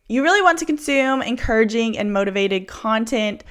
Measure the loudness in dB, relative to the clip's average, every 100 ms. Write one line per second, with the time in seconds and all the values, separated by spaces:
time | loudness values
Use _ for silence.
0 | -6 0 2 4 4 2 0 -4 0 0
1 | 2 0 -2 -4 0 2 2 2 -2 -2
2 | -2 0 0 0 0 -2 -6 -8 -2 -2
3 | 0 -2 -2 -6 -12